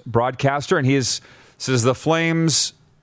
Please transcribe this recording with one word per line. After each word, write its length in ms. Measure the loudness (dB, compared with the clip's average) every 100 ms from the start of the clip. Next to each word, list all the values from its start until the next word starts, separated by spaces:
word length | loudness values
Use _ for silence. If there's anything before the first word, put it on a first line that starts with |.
| -4
broadcaster. 720 | 0 0 0 0 0 0 0
And 80 | 2
he 80 |
is, 260 | 2 0 -4 -10 -20 -20 -12
says, 240 | -2 0
"The 120 | 2
Flames 760 | 0 0 0 0 0 2 0 -2 -6 _ _